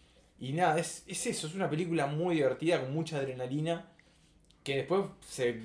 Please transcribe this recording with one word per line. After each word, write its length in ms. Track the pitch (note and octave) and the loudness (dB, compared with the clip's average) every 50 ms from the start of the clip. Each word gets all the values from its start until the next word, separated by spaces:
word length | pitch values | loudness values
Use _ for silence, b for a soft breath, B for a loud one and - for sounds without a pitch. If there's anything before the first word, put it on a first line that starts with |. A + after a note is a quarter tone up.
| b b b b b b b - | b b b b b b b -10
Y 120 | A#2 C3 | -6 -4
nada, 260 | C#3+ E3 F3+ E3 D3+ | 2 4 4 4 4
es, 260 | E3 E3+ - - - - | 2 0 -2 -6 -10 -10
es 180 | - F#3+ - - | -8 -6 -2 -2
eso, 220 | A#3+ - - - | -2 -2 -2 -6
es 80 | D3+ E3+ | -6 -2
una 140 | F#3+ F#3 C#3+ | -2 -2 0
película 360 | D3+ D#3 F#3 E3 E3 D#3+ C#3 | 0 0 0 0 2 0 0
muy 300 | D3 D3+ D3+ E3+ F3+ E3+ | 0 0 0 0 2 2
divertida, 460 | D#3 C#3 C3 C3 - D#3+ E3 F3 C#3+ | 4 4 2 2 2 2 2 2 2
con 120 | C3 C3 C#3 | 2 0 -2
mucha 240 | D#3+ E3 - D#3+ | -2 -2 -2 -2
adrenalina, 720 | C#3+ C#3 C3+ B2+ B2+ B2+ B2+ C3+ D3 D#3 E3 E3+ F3 - - b b b b b b b b b b b _ - _ _ | -4 -4 -4 -4 -6 -4 -4 -2 -2 0 0 -2 -2 -4 -14 b b b b b b b b b b b _ -20 _ _
que 120 | - C#3 | -2 -2
después 300 | C3+ B2+ - E3+ G3 G3 - - - - | -2 0 2 2 2 2 0 -6 -14 -16
se, 360 | - - - B2+ A#2+ A#2 A2 | -12 -4 0 0 0 0 -2